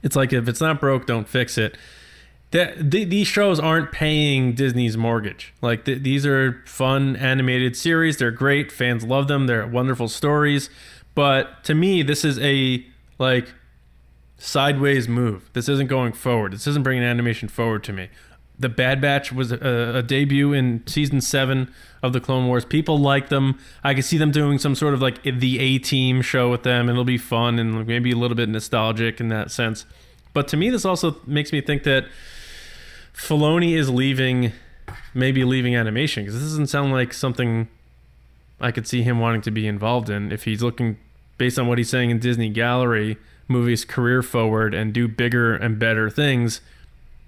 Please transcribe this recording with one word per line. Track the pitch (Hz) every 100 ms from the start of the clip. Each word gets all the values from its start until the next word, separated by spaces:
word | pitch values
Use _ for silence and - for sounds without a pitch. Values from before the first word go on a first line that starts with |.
It's | - 139
like, | 131
if | 131 117
it's | 117
not | 160 147
broke, | 143 131 123
don't | 117 107
fix | 127 120 -
it. | 107 - - - - - - - -
That, | 165 175 - 151
th-, | 180 196
these | 202 202
shows | - 202 165
aren't | 160 160 147
paying | - 156 151 151 135 127
Disney's | 120 139 120 120 110
mortgage. | 117 117 104 - - _
Like, | 120 117
th-, | 135 131
these | 135 139 143
are | 135 131 123 -
fun | - 131 135 135
animated | 127 131 131 131 127 127 123
series. | 165 165 165 147
They're | 120
great. | 113 135 143 143
Fans | - 123 120
love | 113 131 139
them. | 143 131
They're | 113 110
wonderful | 120 127 127 117
stories. | - 147 147 147 143 139 - - - -
But | - 143 135 - -
to | - 156
me, | 180 185
this | 143 147
is | 156 127
a, | 139 139 131 123 - - - -
like, | 127 127 123 - - _ _ - - - - -
sideways | - 143 143 139 139 139 117
move. | 120 120 98 -
This | 131 120
isn't | 139 135
going | 131 123
forward. | 110 127 120 101
This | 101 143
isn't | 147
bringing | 131 127
animation | 120 120 120 110 110
forward | - 117 110
to | -
me. | 98 92 - - - _ -
The | 127
Bad | 117 127 135
Batch | 143 139 143
was | 123 127
a, | 120 135 120 117 123
a |
debut | 117 135 143 139 143
in | 143 127 117 -
season | - 143 135
seven | 131 139 131 131 127 - - -
of | 131
the | 127
Clone | - 131 127
Wars. | 123
People | 120 156 160 151
like | 143 139 139
them. | 139 135 135 - -
I | 139
could | 135
see | 131 165
them | 156
doing | 151 147 143
some | 147
sort | 135 151
of, | 135
like, | 131 123
the | 143 127 127 127
A-Team | 131 131 - 139 131 127
show | 123 131 123
with | 120
them, | 127 123 120
and |
it'll | 123
be | 123 123
fun | - 117 120 117
and | 113 110 110
maybe | 120 120
a | 117
little | 120 117
bit | 113
nostalgic | 110 - 120 110 110 113 113
in | 117
that | 110 -
sense. | - 113 110 - - - - -
But | - 139
to | 151
me, | 202
this | 247 190
also | 175 170 151 -
makes | 147 147
me | 151
think | 135 147
that | 151 135 120 - - - - - - - - - -
Filoni | - - 151 151 165 170 160
is | 135
leaving, | 123 135 131 131 127 120 - - - - - -
maybe | 127 127 135
leaving | 127 131 123 120
animation, | 110 110 147 -
'cause | 101
this | 113
doesn't | 151 156 143
sound | 143 139
like | 131 123
something | - 135 120 120 113 113 - _ - - - - - - -
I | 123
could | 120 107
see | 123
him | 117 120
wanting | 117 113
to | 110
be | 110 107
involved | 104 110 123 107
in. | 104 101
If | 107
he's | - 107
looking, | 120 117 120 107 - - - -
based | 123 123
on | 120
what | 120
he's | 113
saying | 127 120
in | 117
Disney | 123 117 110
Gallery, | 107 117 123 123 113 107 107 - - -
move | 127 120
his | 117
career | - - 120 127
forward | 120 123 113 110 110
and | 101 110
do | 107 120
bigger | 110 120 120 117
and | 113 113 107
better | 113 110 110
things, | 120 147 127 120 - - - - - - -